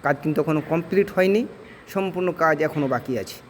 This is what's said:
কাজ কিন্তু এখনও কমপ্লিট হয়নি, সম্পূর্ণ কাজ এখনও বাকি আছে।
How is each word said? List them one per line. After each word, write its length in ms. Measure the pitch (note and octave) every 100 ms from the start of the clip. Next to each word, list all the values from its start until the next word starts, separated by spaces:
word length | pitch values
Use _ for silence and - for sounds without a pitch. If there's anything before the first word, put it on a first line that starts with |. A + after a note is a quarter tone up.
কাজ 140 | C#3 C#3
কিন্তু 160 | D#3 D3+
এখনও 220 | D3+ D3+ D3+
কমপ্লিট 380 | D#3+ E3+ F#3+ G3 -
হয়নি, 260 | F#3 G#3 B3+ - - - -
সম্পূর্ণ 340 | G3 F#3+ F3 F3+ E3
কাজ 140 | E3 D3+ D3+
এখনও 200 | D3+ C#3
বাকি 260 | B2 B2+ A#2+
আছে। 160 | F#2+ - -